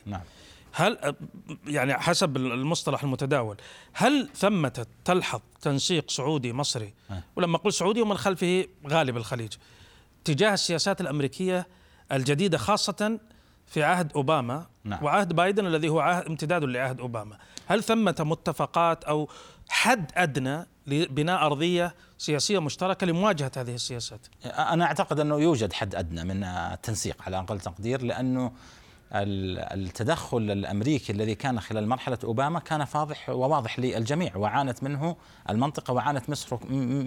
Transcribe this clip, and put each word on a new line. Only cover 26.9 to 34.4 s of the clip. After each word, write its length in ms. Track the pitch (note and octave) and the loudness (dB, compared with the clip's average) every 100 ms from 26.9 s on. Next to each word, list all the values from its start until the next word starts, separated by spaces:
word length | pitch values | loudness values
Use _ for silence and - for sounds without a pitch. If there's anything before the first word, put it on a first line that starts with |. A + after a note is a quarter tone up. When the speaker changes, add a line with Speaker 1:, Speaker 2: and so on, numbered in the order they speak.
| G#2+ F#2 - - | -2 -4 -6 -4
Speaker 1:
على 140 | F#2 | -4
أقل 200 | F#2 G2+ | -4 -4
تقدير، 420 | G2 F2 A2 B2+ | -6 -6 -2 -2
لأنه 500 | A#2+ A2 B2+ C3 B2+ - - - - - - | -2 -2 0 0 -2 -6 -16 -20 -20 -20 -6
ال-، 460 | G2 G2+ G2 F#2+ F#2 - F#2+ | -2 0 -2 -2 -4 -4 -6
التدخل 580 | F#2 - A#2+ E3 - B2 | -6 -2 -2 -2 -2 -2
الأمريكي 720 | G#2 G2+ - G2+ B2+ C#3+ - | 0 0 -2 -2 0 0 -2
الذي 240 | G2+ A2 G#2 | -2 -2 -2
كان 240 | C#3 A#2 | -2 -4
خلال 280 | - A2 G#2+ | -4 -2 0
مرحلة 300 | B2+ C#3+ A#2+ | -2 -2 -4
أوباما 360 | A2+ A2+ C#3 E3 | -2 0 0 -2
كان 260 | - D3+ C3+ | -2 -4 -2
فاضح 440 | D3+ D3+ D3 - | -2 -2 -4 -4
وواضح 500 | B2+ C3 D3+ A2+ - | 0 2 2 0 -2
للجميع، 580 | B2+ G#2 A2+ D3+ D3+ | -2 0 0 0 -2
وعانت 460 | F#2+ | 0